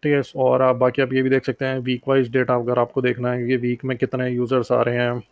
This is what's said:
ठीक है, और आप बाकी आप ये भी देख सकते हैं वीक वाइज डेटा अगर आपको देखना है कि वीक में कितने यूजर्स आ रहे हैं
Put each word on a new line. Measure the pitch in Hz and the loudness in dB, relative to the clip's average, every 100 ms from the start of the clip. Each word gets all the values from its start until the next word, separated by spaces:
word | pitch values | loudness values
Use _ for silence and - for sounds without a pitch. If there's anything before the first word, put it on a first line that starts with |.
ठीक | 151 | 2
है, | 143 135 - | 0 0 0
और | 127 127 | 2 4
आप | 131 123 | 2 4
बाकी | 127 123 | 2 2
आप | 131 | 0
ये | 131 | 0
भी | 131 | 2
देख | 131 - | 0 0
सकते | 123 135 | -4 -4
हैं | 131 | -4
वीक | 123 123 - | -4 -4 0
वाइज | 135 123 | 0 2
डेटा | 127 123 123 | 0 0 0
अगर | 120 123 | 0 0
आपको | 120 - | 0 0
देखना | 127 120 123 | -2 -2 -2
है | 123 120 | -2 -2
कि | 127 | -2
वीक | 120 123 131 | 0 -4 -4
में | 127 | -4
कितने | 131 127 127 | -4 -2 -4
यूजर्स | 120 123 131 117 | -2 0 0 2
आ | 120 | 0
रहे | 120 120 | 2 0
हैं | 120 123 - | -2 -2 -10